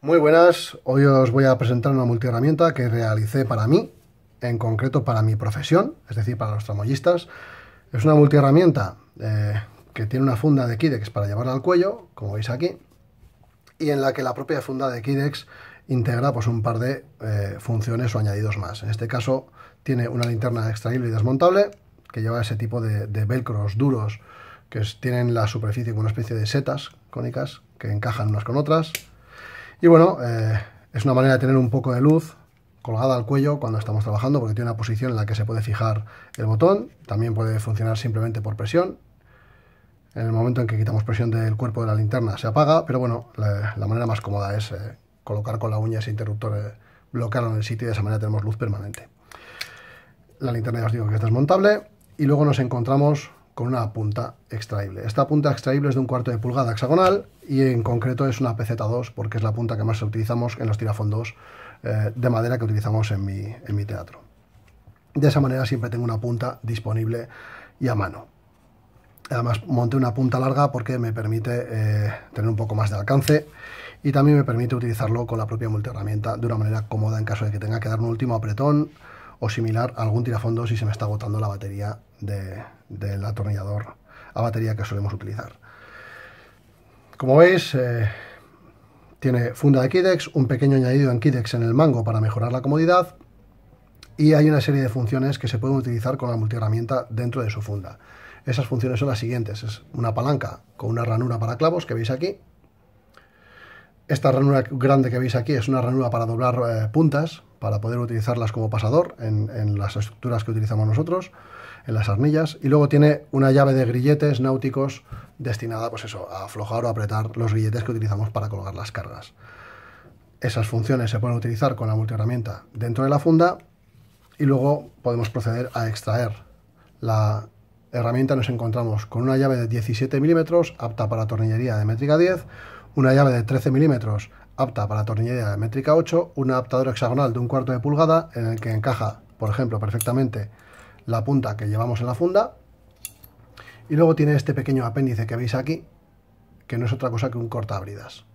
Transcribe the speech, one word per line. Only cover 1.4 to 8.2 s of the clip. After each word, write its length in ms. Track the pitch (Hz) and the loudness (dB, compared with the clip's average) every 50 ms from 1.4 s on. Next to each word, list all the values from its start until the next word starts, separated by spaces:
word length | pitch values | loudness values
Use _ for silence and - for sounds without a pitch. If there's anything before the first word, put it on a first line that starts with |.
| 135 | 6
a 120 | 135 131 | 6 4
presentar 360 | 123 123 113 123 123 113 147 139 | 4 4 2 2 2 2 2 2
una 120 | 131 127 | 2 2
multiherramienta 720 | 120 120 113 113 127 117 117 127 147 156 151 170 165 160 | 2 0 0 0 0 0 2 2 2 4 4 4 2 4
que 140 | - 123 120 | 2 0 0
realicé 560 | 110 117 113 110 110 110 110 107 - 139 135 | 0 0 0 0 0 0 0 0 0 0 0
para 240 | 113 127 110 107 113 | 0 0 0 2 4
mí, 240 | 147 190 240 - - - _ _ _ _ _ _ _ _ | 4 4 2 0 -12 -20 _ _ _ _ _ _ _ _
en 180 | - 123 120 113 | -4 -4 -2 -2
concreto 460 | 113 113 110 107 110 - - 147 110 | 0 -2 0 0 0 0 0 0 0
para 180 | - 117 110 110 | 2 0 2 2
mi 140 | 110 110 | 2 2
profesión, 580 | 107 - 104 107 147 147 - 156 175 208 277 320 - _ _ | 0 -2 -4 -4 -4 0 2 2 2 2 2 -4 -10 _ _
es 60 | - | -4
decir, 200 | 113 107 110 123 | -4 -2 -2 -2
para 180 | 104 113 107 107 | -4 -4 -4 -4
los 100 | 107 - | -4 -4
tramoyistas. 640 | - 104 104 104 113 135 139 - 175 180 175 175 - - - - - - - - - - - _ _ - | -4 -4 -4 -2 -2 -2 0 2 2 2 2 0 -8 -18 -20 -20 -20 -20 -20 -20 -20 -20 -20 _ _ -4
Es 120 | 120 107 | 2 4
una 120 | 156 156 | 6 8
multiherramienta, 800 | 151 | 8